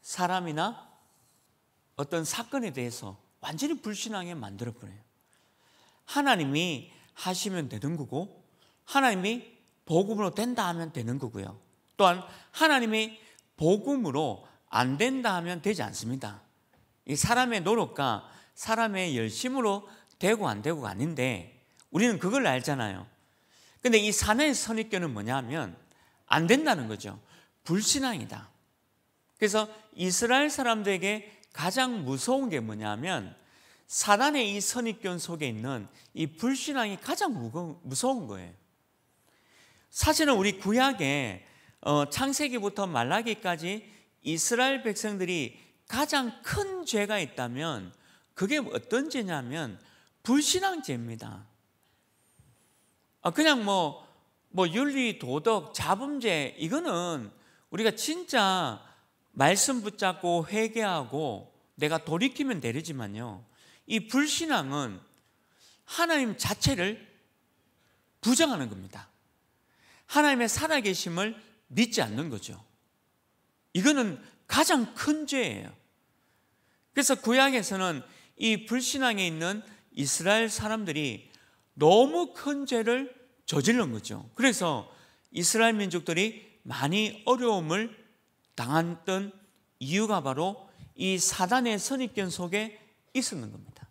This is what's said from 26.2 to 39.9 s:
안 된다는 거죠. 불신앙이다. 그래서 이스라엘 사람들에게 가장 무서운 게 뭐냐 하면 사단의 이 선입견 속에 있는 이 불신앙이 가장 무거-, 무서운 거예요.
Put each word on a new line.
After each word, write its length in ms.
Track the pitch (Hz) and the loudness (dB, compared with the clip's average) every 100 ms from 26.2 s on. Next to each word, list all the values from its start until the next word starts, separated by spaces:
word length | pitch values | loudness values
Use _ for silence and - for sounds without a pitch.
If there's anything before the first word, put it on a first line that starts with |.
| _ | _
안 200 | 147 165 | 2 6
된다는 400 | 262 311 196 117 | 6 6 0 0
거죠. 340 | 104 101 110 _ - _ _ | -6 -8 -12 _ -20 _ _
불신앙이다. 840 | - 180 214 285 262 190 110 110 110 _ _ _ _ _ _ _ _ _ | -2 0 2 0 0 -4 -8 -12 -16 _ _ _ _ _ _ _ _ _
그래서 320 | 214 214 214 - - | 0 2 -2 -8 -20
이스라엘 540 | - 185 180 233 254 294 | -4 -2 0 4 4 4
사람들에게 920 | 294 247 226 202 190 190 214 208 - _ | 0 0 0 0 0 0 -4 -6 -20 _
가장 520 | - 165 220 254 233 | -4 -2 0 0 0
무서운 440 | 131 135 - 262 262 | -4 -4 0 0 0
게 120 | 151 | -2
뭐냐 280 | 110 107 107 | -4 -6 -4
하면 460 | 104 160 170 92 - _ _ - _ _ | -4 -4 -4 -6 -16 _ _ -20 _ _
사단의 680 | - - 202 277 294 214 | -4 4 4 6 2 0
이 60 | 208 | 0
선입견 580 | - 247 233 208 190 175 | -2 -2 -2 -2 -4 -4
속에 300 | - 170 143 | -6 -4 -4
있는 400 | 110 123 131 98 - - | -4 -6 -6 -8 -18 -16
이 120 | - 156 | -6 -6
불신앙이 720 | 156 240 269 - 269 220 190 | -2 -2 -2 -2 -2 -2 -4
가장 340 | - 359 392 | -6 -2 -2
무거-, 460 | 208 117 135 175 143 | -2 -6 -6 -8 -10
무서운 460 | 131 135 247 262 135 | -8 -2 0 -2 -4
거예요. 240 | 98 90 90 _ _ _ _ _ _ _ _ _ _ - _ _ | -10 -12 -18 _ _ _ _ _ _ _ _ _ _ -20 _ _